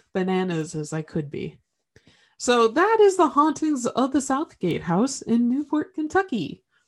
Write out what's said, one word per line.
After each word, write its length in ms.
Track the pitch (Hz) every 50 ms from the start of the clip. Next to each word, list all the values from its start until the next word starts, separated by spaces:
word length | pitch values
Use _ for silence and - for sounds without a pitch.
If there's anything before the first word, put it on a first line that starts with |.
| _ _ -
bananas 600 | 190 185 185 185 185 185 185 170 160 156 170 -
as 200 | 156 151 151 156
I 80 | 160
could 280 | 156 - - 165 147 143
be." 280 | - - - 160 - _ _ _ _ _ _ _ _ _ _ _ _ _ _ _ _ -
So 280 | - 247 247 233 226
that 320 | 220 220 302 359 427 453 440
is 160 | 415 392 370
the 120 | 370 330 269
hauntings 580 | - 285 302 320 302 - 320 311 302 254 233
of 240 | - - - 262 262
the 100 | 269 294
Southgate 640 | 254 - 262 277 330 - - - - 175 147 165 156
House 400 | 170 165 185 240 269 - - -
in 260 | - 226 233 240 240
Newport, 460 | 247 277 302 - 311 302 - - -
Kentucky. 680 | 320 311 302 - 370 392 381 - 208 143 - - - _ _ _ _ _